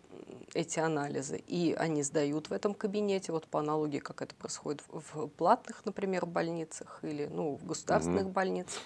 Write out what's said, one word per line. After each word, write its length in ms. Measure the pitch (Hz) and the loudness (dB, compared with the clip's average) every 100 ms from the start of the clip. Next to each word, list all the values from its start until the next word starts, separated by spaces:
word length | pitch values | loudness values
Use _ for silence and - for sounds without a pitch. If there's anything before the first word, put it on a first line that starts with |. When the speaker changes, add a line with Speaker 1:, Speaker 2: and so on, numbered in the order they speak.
| - - - - - | -10 -16 -14 -16 -8
Speaker 1:
эти 260 | 165 165 - | -4 -2 0
анализы, 640 | 160 151 143 139 139 - - | 2 2 0 -2 -4 -6 -4
и 260 | 175 165 | 0 2
они 300 | - 165 151 | 2 2 2
сдают 460 | 139 160 143 151 - | 2 2 2 0 -2
в 40 | |
этом 200 | 196 208 | 0 0
кабинете, 580 | 202 208 208 202 190 - | 0 0 2 2 2 2
вот 160 | 160 - | -2 0
по 120 | 151 | 0
аналогии, 400 | 151 156 151 143 | 2 2 2 0
как 220 | - - | -4 -8
это 140 | 131 - | -8 -8
происходит 480 | - - - 147 - | -8 -6 -4 -6 -6
в, 280 | 170 - 151 | -12 -10 -6
в 120 | 151 | -6
платных, 580 | - 170 254 - - 208 | 2 6 6 4 -8 -6
например, 400 | 196 196 185 175 | -2 0 0 0
больницах 720 | 175 165 170 160 - - - | 0 0 0 -4 -8 -12 -8
или, 240 | 160 147 147 | -6 -4 -4
ну, 280 | 165 160 135 | -2 -2 -2
в 100 | - | -4
государственных 580 | 156 - 185 165 185 | -4 4 4 4 2
Speaker 2:
Мгм. 100 | 190 | 2
Speaker 1:
больницах, 480 | 190 190 180 175 - | 2 2 0 -4 -8